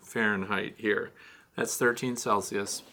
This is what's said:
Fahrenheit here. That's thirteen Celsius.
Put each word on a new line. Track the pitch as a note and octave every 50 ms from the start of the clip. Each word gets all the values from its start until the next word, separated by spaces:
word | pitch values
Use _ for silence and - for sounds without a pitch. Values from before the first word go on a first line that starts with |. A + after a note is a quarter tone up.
Fahrenheit | - - - A#2 A2 G#2+ G#2 F#2+ F#2+ G2+ G2+ F#2+ G2 - -
here. | - G#2+ G#2 G2+ - - - - - - - - - - _ -
That's | - A#2+ - -
thirteen | - B2+ A#2+ A#2 - C3 B2+ A#2+
Celsius. | A#2 - A#2+ G#2 G2+ F#2+ - A2 G2+ G2+ - - - - -